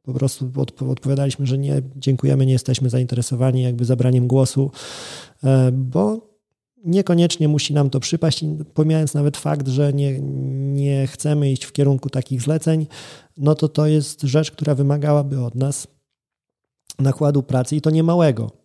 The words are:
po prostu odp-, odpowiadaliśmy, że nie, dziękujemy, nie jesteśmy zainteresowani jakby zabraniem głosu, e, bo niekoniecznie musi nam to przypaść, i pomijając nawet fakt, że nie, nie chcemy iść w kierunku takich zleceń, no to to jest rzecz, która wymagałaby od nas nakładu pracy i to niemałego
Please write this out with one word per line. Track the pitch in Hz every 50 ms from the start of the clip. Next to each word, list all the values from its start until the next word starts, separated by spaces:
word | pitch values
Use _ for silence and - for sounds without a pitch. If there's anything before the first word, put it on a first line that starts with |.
po | - 131
prostu | 127 131 139 131 - - 131
odp-, | 127 127 139 135 - - - 143 131
odpowiadaliśmy, | 131 - - 135 139 139 139 135 127 - 139
że | 123 131 139
nie, | 139 143 143 139 131 135 131
dziękujemy, | 135 - 135 131 123 - 139 135 135 131
nie | 131
jesteśmy | 131 123 - - 127 - 135 123
zainteresowani | 120 127 127 120 120 123 120 - 131 120 131 131 127 127
jakby | 127 123 120 117 123
zabraniem | 117 131 117 123 127 127 123 123
głosu, | 123 131 135 131 - - 139 135 135 - - - - - - - - - - - - _ - 143
e, | 135 135 131 127 127
bo | 123 131 131 127 127 180 202 214 220 226 _ _ _ _ _ _ _ _ _ _ _ 247 202
niekoniecznie | 165 175 196 185 - 175 170 175 165 - - 156 151
musi | 151 143 - - 147
nam | 147 143 135
to | 139 127
przypaść, | - - 160 156 156 151 - -
i | 156 151 156 156 151 - -
pomijając | 156 156 156 160 156 156 143 -
nawet | 147 143 147 143
fakt, | - - 147 151 147 135 135
że | 127 143 147 143
nie, | 139 143 143 139 131 135 139 139 139 135 135 135 135 135 139 139
nie | 139 139 143 139 139 135 135
chcemy | 127 - - - 151 147 147 143 139
iść | 131 120 -
w | -
kierunku | - 147 139 139 139 131 - 131
takich | - 123 - - 135 123
zleceń, | 117 143 160 156 - 160 160 156 151 151 - - - - - - _ _ _
no | 151 139 151 156
to | - 160 151
to | - 151 151
jest | 151 156 151 143 - - -
rzecz, | 143 131 131 156 151 -
która | - - 156 151 139
wymagałaby | 131 143 139 147 147 143 147 147 147 139 139 139 131 123
od | 117 113
nas | 127 135 139 139 - - - _ _ _ _ _ _ _ _ _ _ _ _ _ _ _ _ _ _ _ _ - -
nakładu | 135 135 127 - 156 143 147 139
pracy | 127 - 131 127 123 - 147
i | 151
to | - 156
niemałego | 156 160 160 165 170 175 165 147 113 113 113 107 - _